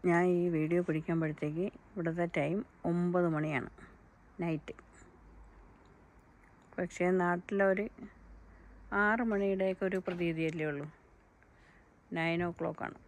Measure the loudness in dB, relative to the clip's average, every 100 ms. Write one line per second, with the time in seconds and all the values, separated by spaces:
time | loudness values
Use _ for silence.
0 | 4 4 4 4 2 2 2 2 2 -2
1 | 0 0 0 -2 -4 -2 -4 -6 -12 -4
2 | -4 0 -2 0 0 -2 -4 -6 -2 0
3 | 2 2 2 2 0 -2 -6 -14 -20 -20
4 | -20 -20 -20 -6 -4 -4 -6 -16 -18 -20
5 | -20 -20 -20 -20 -20 -20 -20 -20 -20 -20
6 | -20 -20 -20 -20 -20 -20 -16 -8 -8 0
7 | 2 2 2 0 -2 2 2 2 -2 -10
8 | -18 -20 -20 -20 -20 -20 -20 -20 -4 2
9 | 4 4 2 2 2 2 0 0 -2 -2
10 | -4 -2 -2 0 -2 -2 -4 -4 -8 -14
11 | -20 -20 _ _ -20 -20 -20 -20 -20 _
12 | _ -4 -2 0 -2 -4 -6 -6 -10 -10